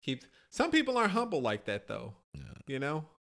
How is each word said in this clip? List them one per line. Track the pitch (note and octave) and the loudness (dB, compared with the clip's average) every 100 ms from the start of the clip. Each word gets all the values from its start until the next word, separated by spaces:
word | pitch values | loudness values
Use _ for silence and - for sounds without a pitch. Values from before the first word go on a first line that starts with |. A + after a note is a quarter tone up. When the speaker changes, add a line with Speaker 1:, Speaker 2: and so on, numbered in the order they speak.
Speaker 1:
Keep, | - C3 - - _ | -4 -6 -6 -20 _
some | - E4 | 0 4
people | D#4+ C4+ B3 | 4 4 4
aren't | G#3+ | 4
humble | G3+ A#3+ E3 | 2 0 0
like | A#2+ G#2+ - | 0 0 -2
that, | G#2 - | -4 -4
though. | G#2+ A2+ G#2+ _ | -8 -8 -14 _
Speaker 2:
Yeah. | - C2 - - | -12 -12 -14 -8
Speaker 1:
You | C3+ | -4
know? | C#3 D#3 D#3 _ | -2 -4 -6 _